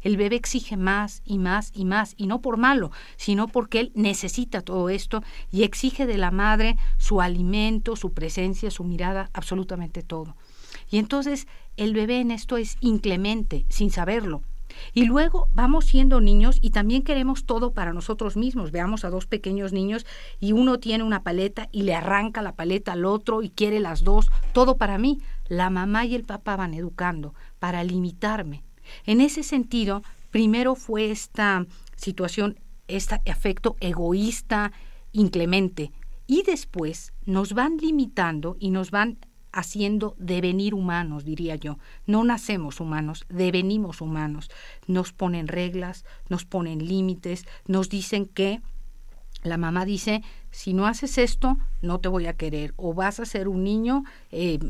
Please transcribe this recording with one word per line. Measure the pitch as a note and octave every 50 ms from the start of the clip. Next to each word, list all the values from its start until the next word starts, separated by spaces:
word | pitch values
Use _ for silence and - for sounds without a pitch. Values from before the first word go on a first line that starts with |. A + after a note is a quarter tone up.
| -
El | G3 G#3
bebé | F#3+ G#3 G3+ A#3
exige | A#3+ A#3+ - - B3+ - - A3
más | G3 F#3 F#3+ G3 G3+ G#3 G3+ - - -
y | - G3+ G3
más | F#3 F3+ F#3 G#3 G#3 - -
y | G3+ F#3+
más, | F#3 F#3+ G#3+ G#3+ G#3 -
y | - G#3
no | F#3+ A3 B3
por | - C4+ A3+
malo, | A3 A#3+ B3+ C#4 C4 F#3+ D3+ - - - - -
sino | - - - G3+ G3+ A3
porque | A#3 - B3 A#3 - - A3+
él | A3+ B3 -
necesita | A3 G#3 G3+ G3 G3+ - F#3 - - B3 A#3+ - F#3+
todo | F3 - F#3 F#3 F3+ F3+
esto | F#3+ G3+ - - - A3 G#3+ - - - - - -
y | F#3+ A3+
exige | G3+ - - - C4 B3+ - C#4
de | A#3+ G#3+ G3
la | F#3 F3+ F3
madre | G3+ G3+ G#3+ G#3+ G#3+ A3 A3+ A#3+ - - - - -
su | - - G#3+ G3
alimento, | F3+ F3+ F3 F3 F3+ F3 G3 G#3+ G#3+ A3 A3+ G#3 G#3+ - A3+
su | G#3+ - F3+ -
presencia, | - D#3+ D#3+ - - F#3 F#3+ G3 - - G#3 -
su | - F3
mirada, | F3+ F3 E3 F3+ F3+ F#3+ G3 F#3+ F#3+ -
absolutamente | - - - F#3 F#3+ F#3+ F#3 F#3+ F3+ F3 E3 - F3 D#3+
todo. | - E3+ D#3+ D#3+ D#3 - - - - - - - - - - - -
Y | - G#3
entonces | A3 G#3+ - C#4 C#4 C#4+ C#4+ C4+ - - - - - - -
el | - G#3 A3 G#3+
bebé | A3 G#3+ A3 B3 B3
en | B3+ A#3+ A#3
esto | G#3+ - - B3
es | A#3 A3+ G#3+ - -
inclemente, | - A#3+ A3 G#3 - G#3 F3+ F3+ F#3+ G#3 A3 A3 G#3+ - - D#3 - -
sin | - - G#3 G3+ -
saberlo. | - F3 E3+ G#3 A#3 G#3+ G3 D#3 C#3+ - - - - - - - - - - -
Y | A#3 B3
luego | A#3 A#3+ C#4+ D#4 D#4+ D#4+ F4+ - - -
vamos | - A#3+ B3 C#4+ D#4+ D4+
siendo | - - C4 C4+ C4+ C4 B3
niños | G#3+ G#3 G#3 G#3 G#3 A#3+ C4+ -
y | - A3+
también | - G#3 G#3 G#3+ A#3+ C4+ C4+
queremos | D#4+ D4 C4+ C4 C4 C4+ - -
todo | - B3 A3+ A#3+ A#3+ A#3
para | - F#3 E3+ E3+
nosotros | F3 E3 - A3 G#3+ A3+ G#3 G#3
mismos. | G#3 A3+ B3+ B3+ B3+ F#3+ D#3 D3
Veamos | F3 F3 F#3+ G#3+ G#3+ -
a | F3+
dos | F3+ F#3 F#3
pequeños | - - G#3 - G3 F#3+ G3+ G3 F#3+ F#3
niños | G3 F#3+ G3 G#3+ A#3 A3+ - - - - - - -
y | - G3+ G#3+
uno | A3+ B3+ C4 B3+ B3
tiene | - A3+ A3 A3 A3+
una | A3 G#3+ F#3+ -
paleta | F#3 F3 F3+ F#3+ G3+ G3+ - A3 -
y | - G#3+ G3
le | F#3+ E3+
arranca | E3 - - G3 G3+ G#3 A3 A3 A3+ G#3+
la | F#3+ -
paleta | - E3 E3+ F#3 G3+ G3+ - F3+
al | F3 F3
otro | F#3+ G3+ G#3+ G#3+ - A3 A3 A3+
y | F#3+
quiere | - - G#3 G#3 G#3+ G#3+
las | G#3 E3+ E3 D3+ -
dos, | F#3 G3+ G#3 G#3+ - - - - - -
todo | B3 B3+ B3+ C4
para | B3+ A3+ G3 G3 F#3+
mí. | A3+ C4+ D4 C4+ - - - - -
La | - F3+ F3 F3+ F#3
mamá | F#3+ F#3 F#3 G3 G#3 A3 A#3+
y | A#3+ A#3+
el | A#3+ A3+
papá | - G#3 G3+ - A3 G3+
van | G3 F#3+ F3 D#3+
educando | D#3+ F3 E3+ E3 - F3+ F3 F3 D#3+ D3 D3 - - - - - -
para | - F3 F3 F3 E3+
limitarme. | F3+ F3+ F#3 F3+ F3+ F3 - - G#3 G#3+ G#3+ F#3 D#3 C#3+ D3 - - - - - - - - -
En | - G#3+ A#3
ese | C4+ D4 D4 D#4 D4
sentido, | - D4+ C4+ A#3+ - - A#3+ A3 G3 G3 G3+ G#3 - - - - -
primero | - A3 A3+ G#3+ G#3+ A#3+ B3 B3+ C4
fue | B3+ - - A3 G#3+ G#3+ G#3+ G#3+
esta | G#3 - - - - G#3+ G3+ G3 F#3 F3+ F3 - - - - -
situación, | - - G3 F#3 - F3+ F3 - - G3+ G#3 G#3 - - - - - - -
este | F#3 G3 F#3+ - G#3+ G#3 - -
afecto | F3+ - - G#3 F#3+ - - A#3 G#3+ -
egoísta, | - F3+ E3+ E3 F3 E3+ F3+ G3 G#3 A3+ A#3 - - - A#3 G#3 G#3 G3+ G3+ - - - - - - - -
inclemente, | G#3+ G#3 F3+ - F3 E3+ E3+ F3+ F#3+ G3 F#3 - - D3+ D3 - - - - - - -
y | - C4 E4+ G4
después | - F4 - - - - F3+ E3 D3+ E3 - - - - - -
nos | - F#3+ F#3+ G3 G3 G3+
van | A3 B3 D4+ E4
limitando | D#4 D#4 D#4+ D#4 D4 C4 G#3 - - F#3 E3+ D#3+ D3+ D3 E3+ F#3 -
y | G3+ F#3+
nos | F#3 F#3+ F#3 F3
van | E3+ G3+ G#3+ A#3 A#3 - - - _ - - - -
haciendo | F#3+ F3+ - - G#3 G3+ G3+ G#3 G#3+ G#3+ G#3 G#3 -
devenir | F#3 F3 F#3 F3+ F3+ F3+ F3+ F#3+ G3 G#3 G#3
humanos, | G3 F#3+ F3+ E3+ E3+ F3 D#3+ D3+ D3 C#3+
diría | D#3 D#3 D#3 E3+ E3 D#3
yo. | D3+ - D3 D3 C#3+ - - - - - -
No | G#3 G#3+ A3+
nacemos | A#3+ A#3+ A#3 - - G#3+ F#3 D#3+ D3 C3+ -
humanos, | E3+ D#3+ D#3 D#3 D#3 D3+ D#3 - - -
devenimos | F3+ F3 F#3 F3+ F3 F#3 F3+ F#3+ G3+ G#3+ G#3 F3+ D#3+ -
humanos. | E3 D#3+ D#3+ D#3 D3+ D3+ D3 D#3 D#3 - - - - - - - - -
Nos | F#3 F3+ F#3 F3+ -
ponen | - F#3+ F3+ F3 E3+ D#3+
reglas, | D#3 E3+ F3 F3+ F3+ F3 F#3 F3+ F3+ F#3 - - - - - - -
nos | F#3 F3 F3
ponen | - - F#3+ F3 E3 D#3+ D#3 D#3+
límites, | E3+ F#3+ F#3+ F#3+ F#3 F#3 F3+ - F3 F3 F3+ - - - - - -
nos | F#3+ F#3+ F#3+ F#3
dicen | - G3+ F#3 - - G3+ G3+
que, | G3 - - F#3+ G3 - - - - - - - - - - - - - - - - - - -
la | F3 E3+
mamá | F3 E3+ D#3+ E3+ F3+ F#3
dice, | F#3+ G#3 F#3 - A3 G#3+ A3 G#3+ - - - - -
"Si | - - - G3 F#3
no | F#3+ G3 G#3+
haces | A#3 - - C4 - -
esto, | A#3+ A#3+ - - - C4 C4+ C4+ - - - - -
no | F3 F3 F3+
te | - F#3
voy | F#3 F#3 E3+
a | E3+ D#3+
querer", | - D#3+ D#3 D3 D3+ D3 C#3+ C3+
o | - F#3 F3 E3
"Vas | F3 F#3+ G3 G3+ -
a | A3+
ser | A3 - G#3 F#3+
un | G3 F#3+ F#3 F#3
niño", | G3 G#3 A3 A3+ A#3+ B3+ C#4 C#4 - - - - - -
eh, | D#3+ F3 F3 E3 - - -